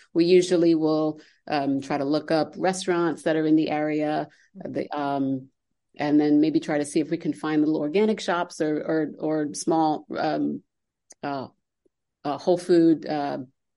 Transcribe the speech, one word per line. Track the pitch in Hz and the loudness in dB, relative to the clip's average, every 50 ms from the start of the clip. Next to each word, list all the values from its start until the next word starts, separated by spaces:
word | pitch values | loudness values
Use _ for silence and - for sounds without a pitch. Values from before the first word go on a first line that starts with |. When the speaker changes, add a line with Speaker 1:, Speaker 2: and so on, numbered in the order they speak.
| _ _ | _ _
Speaker 1:
we | _ 170 170 | _ 0 4
usually | 170 185 180 175 175 185 170 170 170 165 | 6 6 6 6 4 2 4 4 4 4
will, | 156 160 156 156 156 156 156 151 151 - _ _ _ _ - | 2 2 0 0 0 0 -2 -4 -8 -16 _ _ _ _ -4
um, | 151 147 139 139 135 135 | -4 -2 0 -2 -2 -4
try | 135 - 151 139 | -2 -4 -4 -2
to | 135 | 0
look | 139 151 151 147 - | 0 -2 -2 0 0
up | 165 156 147 151 - | 0 0 0 -2 -4
restaurants | - 160 185 190 185 - 196 175 170 170 165 143 - | -2 -2 -2 -2 -2 -4 -2 0 0 0 -2 -2 -2
that | - 170 156 | -2 -2 0
are | 160 156 | 0 2
in | 156 156 | 4 4
the | 160 151 - | 2 2 0
area, | 151 151 151 151 151 151 151 151 151 156 151 151 _ _ _ _ _ | -2 -2 -2 -2 -2 -2 -2 -2 -2 -4 -6 -8 _ _ _ _ _
Speaker 2:
Mm-hmm. | 196 - - | -16 -14 -8
Speaker 1:
the, | 127 143 135 - - | -6 -6 -6 -6 -6
um, | 147 143 139 139 139 135 135 135 131 135 - _ _ _ _ _ _ _ _ _ | -6 -4 -2 -2 -2 -2 -2 -4 -6 -8 -14 _ _ _ _ _ _ _ _ _
and | - 143 147 147 151 | -6 -2 2 2 4
then | 151 151 147 147 | 4 4 4 4
maybe | 151 160 151 160 | 4 4 2 0
try | 156 - 156 147 | 0 0 -2 -2
to | 147 | -2
see | 143 - 165 | -2 -2 -2
if | 151 143 | -2 -2
we | 165 | -4
can | 165 - - | -4 -4 -6
find | - - - 156 156 151 151 | -6 -4 -4 -2 0 2 2
little | 156 156 151 | 2 0 -2
organic | 147 147 156 202 220 214 214 202 | -2 0 2 2 2 2 0 -2
shops | - - 175 175 175 175 - - | -2 -2 -2 -2 -2 -6 -4 -4
or, | 165 151 151 | -2 -2 -2
or, | 147 - - 160 160 151 147 - - | -4 -2 -2 -2 -2 -2 -4 -6 -6
or | - 156 156 156 151 143 147 | -4 -2 -2 -2 -2 -4 -6
small, | - - - 165 160 160 156 151 - - _ - | -6 -2 0 0 2 2 0 0 -4 -6 _ -6
um, | - - 156 151 151 143 147 147 - - _ _ _ _ _ _ _ _ _ - _ | -4 -2 -2 -2 -2 -2 -4 -4 -6 -12 _ _ _ _ _ _ _ _ _ -18 _
uh, | - 143 139 135 120 - _ _ _ _ _ _ _ _ _ _ _ _ _ _ - | -8 -8 -6 -8 -8 -12 _ _ _ _ _ _ _ _ _ _ _ _ _ _ -6
uh, | 147 139 139 | -6 -6 -2
whole | - 190 180 170 | 0 0 0 0
food, | 180 - 180 170 165 165 160 147 - | 4 4 6 6 6 6 4 2 0
uh, | - 151 147 143 143 147 147 131 - _ _ _ _ _ | -4 -4 -4 -4 -4 -6 -8 -10 -14 _ _ _ _ _